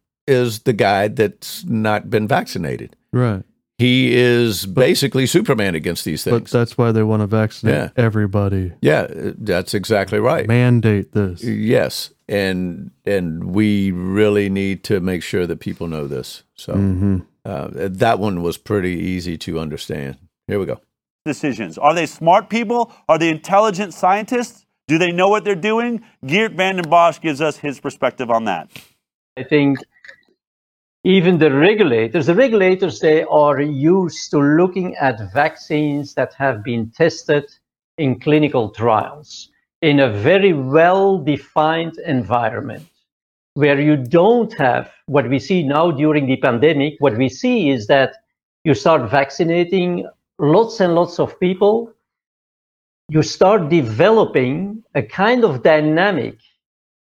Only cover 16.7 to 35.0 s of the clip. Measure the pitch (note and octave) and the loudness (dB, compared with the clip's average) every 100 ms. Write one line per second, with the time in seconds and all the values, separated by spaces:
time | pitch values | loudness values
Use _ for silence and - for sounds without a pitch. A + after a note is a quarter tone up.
16.7 | G2 G2 F#2 G2+ F#2+ - _ - C#2+ D2 | -2 0 0 0 -2 -6 _ -12 -10 -10
17.7 | - F#2+ F#2 A#2 A2 G#2 F2 E2+ D#2+ - | -8 -8 -2 0 0 -2 -4 -4 -6 -4
18.7 | G#2 F2+ F2 F2 F#2 F2 D#2+ - D#2+ D#2+ | -2 -2 -4 -4 -6 -6 -8 -8 -8 -6
19.7 | D2 - D#2 C#2 C2+ _ _ - G2+ F2 | -10 -10 -10 -10 -14 _ _ -8 -6 -4
20.7 | A#1+ _ _ _ _ - C#3+ D3+ G#2+ F2 | -8 _ _ _ _ -10 -6 -4 -4 -8
21.7 | D#2+ D3 F3 D#3 - E3 F#3+ A3 A3+ G#3+ | -2 0 0 -2 -4 2 2 2 -4 -2
22.7 | A#3+ A#3 - - D#3+ E3 D#3 - G3 A3 | -2 -4 -6 0 0 0 -2 0 2 2
23.7 | F3+ G3+ - F#3 G3+ G#3+ A#3+ A#3+ - _ | 0 -6 -2 0 0 -2 -4 -6 -12 _
24.7 | _ - D#3+ F3 F3 F#3+ G#3 G3 F#3+ G3+ | _ -2 0 0 2 2 2 0 -2 -2
25.7 | A3 A#3+ A3+ - _ C3 F3+ A3 D#3 F#3 | -2 -2 -6 -10 _ -4 0 0 -2 -2
26.7 | F#3+ D#3+ E3+ E3+ D3+ D#3+ C3+ D3+ C#3+ D3 | -2 2 4 4 2 -4 -2 -2 -4 -6
27.7 | C3 C#3+ - C3 - A#2+ A2+ A2 F2 - | -8 -8 -4 -4 -2 0 0 0 -4 -6
28.7 | - - _ _ _ _ - C3 D3+ C#3+ | -18 -20 _ _ _ _ -14 -2 2 2
29.7 | C3+ - _ - - _ _ _ _ _ | 0 -6 _ -20 -20 _ _ _ _ _
30.7 | _ _ _ F3+ F#3+ F3 F3 D3+ C3+ E3+ | _ _ _ 2 4 4 4 4 4 4
31.7 | G#3+ F3+ A#2 A2+ E3+ C#3 F3 C4 A3 F#3 | 4 2 2 0 0 2 4 4 4 2
32.7 | F#3 F#3+ - E3+ D#3 E3 D3+ D3 C3+ D3 | 2 -2 0 2 2 2 2 4 2 -2
33.7 | C#3 D3+ F#3+ F3+ - - D3+ C#3+ D3+ F#3 | 0 2 2 0 -6 -4 0 2 4 2
34.7 | F#3 F3+ - | 0 -8 -4